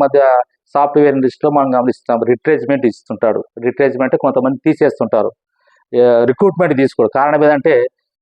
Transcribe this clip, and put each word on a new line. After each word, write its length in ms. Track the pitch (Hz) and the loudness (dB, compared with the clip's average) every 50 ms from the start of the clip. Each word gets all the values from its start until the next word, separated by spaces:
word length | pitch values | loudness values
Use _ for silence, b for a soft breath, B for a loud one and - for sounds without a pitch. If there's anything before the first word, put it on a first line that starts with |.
| 143 | 2
మధ్య 160 | 139 139 143 139 135 127 127 123 - _ _ _ _ - | 0 2 2 2 4 2 2 0 -4 _ _ _ _ -2
సాఫ్ట్‌వేర్ 400 | 143 143 143 - 151 147 147 139 135 | -2 0 0 2 2 2 2 2 2
ఇండస్ట్రీలో 320 | 131 127 - - - 151 147 | 0 -2 -2 -2 -2 0 0
మనం 120 | 143 135 135 127 | 0 0 0 0
గమనిస్తాం, 420 | 123 123 127 113 - _ - 123 113 113 113 | -2 0 -2 -4 -4 _ -4 -4 -2 0 -2
రిట్రేస్‌మెంట్ 540 | 123 117 - 156 156 151 151 120 139 135 123 117 | -2 -2 -2 -2 -2 -2 -2 -2 -4 -2 -2 -2
ఇస్తుంటాడు. 500 | 107 - _ - 117 98 - 113 107 - - - - - 117 | -4 -6 _ -14 -8 -4 -2 -2 -2 -2 -6 -10 -12 -8 -6
రిట్రేస్‌మెంట్ 500 | 123 120 - 143 135 120 123 131 131 - 147 - | -6 -2 0 -2 -2 0 -2 -4 -2 -2 -2 -2
కొంతమంది 340 | 139 131 139 123 131 139 131 - | -2 -2 -2 -2 -2 -4 -4 -2
తీసేస్తుంటారు, 640 | 160 151 - 156 139 - - 127 110 - 110 104 104 - _ _ _ _ _ _ _ _ _ _ _ - | -2 -2 0 0 -2 -2 -2 -4 -2 -2 -2 -2 -4 -6 _ _ _ _ _ _ _ _ _ _ _ -2
ఏ, 100 | 123 120 123 120 117 120 123 | 2 2 4 4 2 2 0
రిక్రూట్‌మెంట్ 440 | 127 - 208 196 160 165 180 165 151 127 135 | 0 0 0 0 0 0 -2 -2 0 0 -2
తీసుకోడు. 280 | 127 - - 120 107 - | -2 0 0 -2 0 0
కారణం 260 | 135 139 147 147 151 151 | 0 -2 0 0 2 2
ఏదంటే 280 | 147 151 143 127 165 151 123 123 123 - _ _ _ _ _ | 2 2 2 2 0 2 0 0 -2 -6 _ _ _ _ _